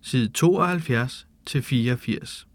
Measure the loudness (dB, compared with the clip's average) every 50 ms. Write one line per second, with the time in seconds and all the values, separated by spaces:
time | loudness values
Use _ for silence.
0 | -8 0 0 0 0 0 0 2 4 4 4 4 2 0 0 -2 0 0 0 0
1 | 0 -2 -6 -12 -18 _ _ _ _ -4 -4 -4 -2 2 0 2 2 2 0 -2
2 | -2 -4 -4 -4 -4 -12 -14 -16 -18 _